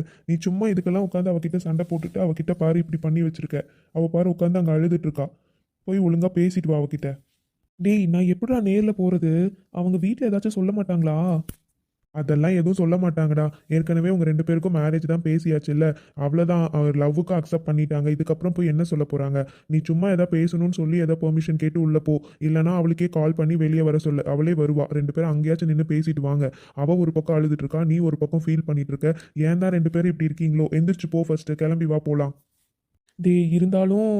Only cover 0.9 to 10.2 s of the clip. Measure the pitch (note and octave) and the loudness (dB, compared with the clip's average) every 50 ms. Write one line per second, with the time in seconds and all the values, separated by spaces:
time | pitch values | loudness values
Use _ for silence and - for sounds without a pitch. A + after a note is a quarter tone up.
0.9 | F3+ G3 G3+ F#3 - F3+ F3+ F#3+ F3 E3+ E3 E3 E3+ F3+ F3 E3 D#3+ E3 F3 E3+ | 0 0 -2 -2 -2 -2 -2 0 -2 -2 -2 -4 -4 -4 -4 -2 -2 -2 -2 -4
1.9 | E3+ E3 E3+ F3 - F#3+ F#3+ E3+ D#3+ - D#3+ - F3 - E3 D#3+ E3 F3 E3 E3 | -4 -6 -6 -6 -4 -2 -2 -2 -2 -2 -2 -4 -2 0 0 2 2 2 0 -2
2.9 | D#3+ D#3+ - D#3+ D#3 E3+ E3+ D#3+ D#3+ - D3 D3 - C#3+ - - _ _ _ _ | -4 -4 -2 -2 0 0 0 -2 -2 -4 -8 -6 -6 -6 -8 -8 _ _ _ _
3.9 | - E3 E3 E3 E3 E3+ F3+ F#3 E3 E3 F3 E3+ F3+ F#3 F3 E3 D#3 D#3 E3 E3+ | -4 -2 -2 0 0 0 0 0 0 0 0 0 0 0 0 0 2 2 2 2
4.9 | F3 E3 E3 D#3 D3 - C#3 C#3 - _ _ _ _ _ _ _ _ _ _ - | 0 0 -2 -4 -6 -6 -6 -8 -10 _ _ _ _ _ _ _ _ _ _ -4
5.9 | F#3+ G3 F#3 E3+ E3 E3+ F3 F#3 F3+ F3+ F3 F#3 F3+ F#3 - D#3+ D#3 D3 D3 D3 | -2 0 2 2 2 2 0 0 2 2 0 2 0 0 0 0 0 0 -2 -2
6.9 | - C#3+ - C#3 C#3 - _ _ _ _ _ _ _ _ _ _ _ - F3+ G3+ | -4 -6 -6 -8 -8 -10 _ _ _ _ _ _ _ _ _ _ _ -4 0 0
7.9 | G#3 G#3+ F#3+ E3 E3+ F3 F#3 F3+ F3+ F3+ A#3 A#3 B3+ A#3+ G#3 G3 F#3+ G#3 G#3+ A3 | 2 2 2 2 2 2 2 2 0 0 -2 -2 0 0 0 2 2 2 2 0
8.9 | G#3 - F3+ F3+ F3+ F3 E3+ D#3+ D#3+ E3 F3+ G3 F#3+ - _ _ - F3 F3 F#3 | 0 0 0 0 0 0 2 2 2 2 0 0 -4 -8 _ _ -8 -4 -2 0
9.9 | F#3 F#3 E3+ G3 A#3+ - | 0 0 0 -2 -2 -2